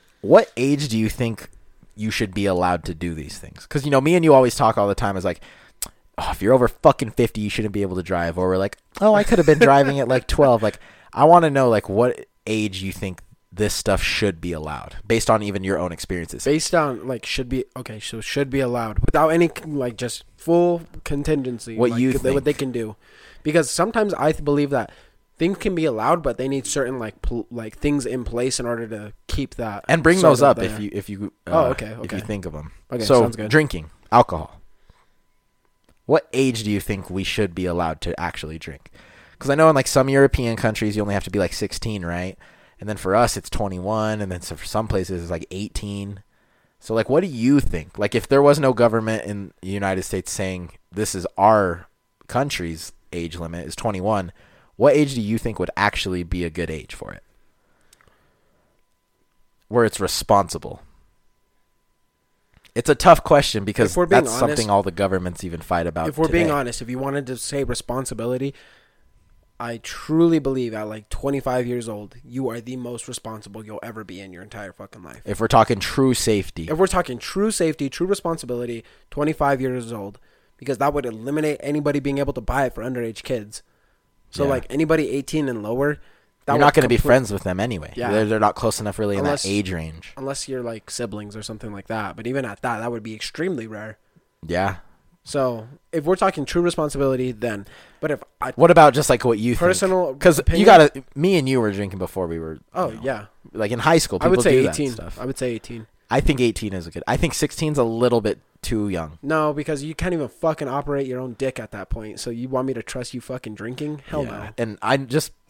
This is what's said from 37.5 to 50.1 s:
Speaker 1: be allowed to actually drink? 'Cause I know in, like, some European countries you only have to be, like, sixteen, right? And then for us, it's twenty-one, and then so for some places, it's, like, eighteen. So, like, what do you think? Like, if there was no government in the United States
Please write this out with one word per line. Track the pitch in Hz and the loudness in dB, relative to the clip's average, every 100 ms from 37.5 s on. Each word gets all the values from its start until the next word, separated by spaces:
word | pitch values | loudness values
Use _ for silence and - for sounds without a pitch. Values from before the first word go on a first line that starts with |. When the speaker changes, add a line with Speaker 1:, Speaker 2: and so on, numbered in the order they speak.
Speaker 1:
be | 85 90 | -2 -2
allowed | 87 85 78 | -2 -2 -4
to | 92 - | -6 -6
actually | 85 - 78 80 | -6 -8 -12 -12
drink? | - 67 - - - - - - | -14 -18 -20 -20 -20 -20 -20 -8
'Cause | 135 | -2
I | |
know | 143 160 | 4 6
in, | |
like, | 143 - | 6 2
some | 139 135 | 2 4
European | 135 139 - 117 113 | 6 6 4 -2 0
countries | 113 110 107 | -2 0 -2
you | 104 | -2
only | 104 | -2
have | 101 | -4
to | 95 | -2
be, | 101 | 0
like, | 87 | 0
sixteen, | - 101 - 117 104 | -2 -6 -6 -6 -6
right? | 85 87 92 - - _ _ - | -6 -6 -8 -12 -20 _ _ -14
And | 104 | -10
then | 101 | -6
for | 92 | 2
us, | 104 120 - | 4 4 0
it's | - | -4
twenty-one, | - 101 92 95 110 107 107 | -4 -4 -6 -4 -2 -2 -4
and | 98 | -6
then | 87 | -8
so | - 82 | -10 -12
for | - | -6
some | 107 110 | -4 -2
places, | 98 92 90 | -2 -2 -6
it's, | 85 | -6
like, | 82 - | -8 -8
eighteen. | 92 104 - 104 101 98 98 - _ _ _ _ _ | -10 -8 -8 -8 -8 -10 -14 -18 _ _ _ _ _
So, | - | -4
like, | 113 110 | -2 0
what | 147 | 0
do | 190 | 0
you | 120 123 143 | 0 2 4
think? | - 80 78 - | 2 -2 -6 -4
Like, | 104 | -2
if | 117 - | -2 2
there | 139 | 6
was | 147 147 | 6 6
no | 135 | 4
government | 117 117 110 110 110 | 4 4 2 -2 -4
in | 80 101 95 - | -6 -10 -12 -14
the | 92 | -8
United | 101 98 92 | -4 -2 -2
States | 87 | -4